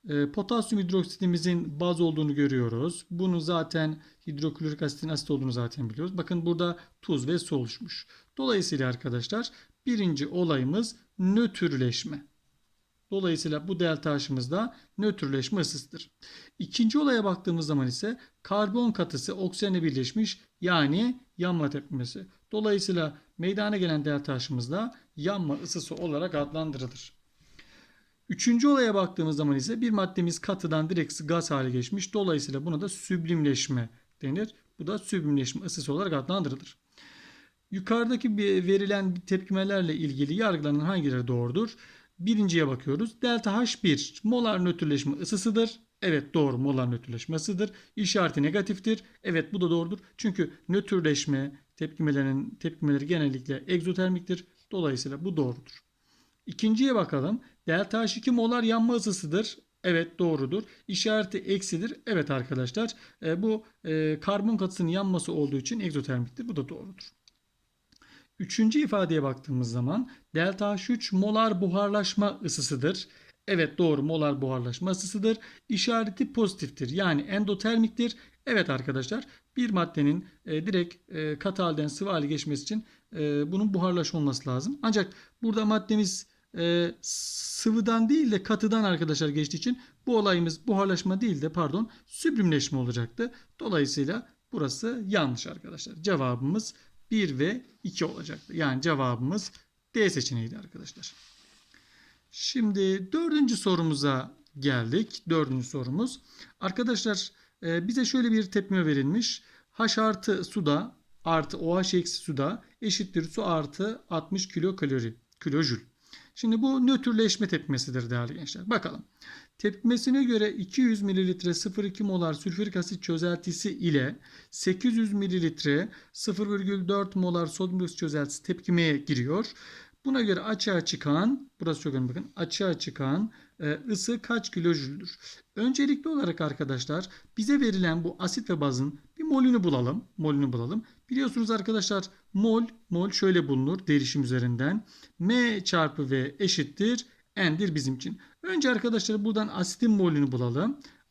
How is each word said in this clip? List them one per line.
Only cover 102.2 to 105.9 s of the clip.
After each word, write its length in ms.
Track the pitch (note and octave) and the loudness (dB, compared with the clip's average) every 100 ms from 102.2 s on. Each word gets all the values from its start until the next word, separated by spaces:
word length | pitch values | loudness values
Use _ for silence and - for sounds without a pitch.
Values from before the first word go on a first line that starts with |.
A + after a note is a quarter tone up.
| _ | _
Şimdi 840 | - - B3+ G#3+ G3 F#3+ F#3+ F#3 | -8 -4 0 2 2 2 2 0
dördüncü 440 | D#4+ E4+ D4+ C4 G3+ | -2 2 4 4 2
sorumuza 800 | G3+ F3 E3 C#3+ C#3+ C3 C3 - _ C#3+ | 2 2 2 2 2 0 -2 -14 _ -2
geldik. 640 | C#3 B2+ A2+ D#3+ A3 - - | 0 2 2 0 0 -6 0
Dördüncü 380 | E3 C#3 C3 B2 | 2 2 0 -4
sorumuz. 540 | C#3+ B2+ | -6 -4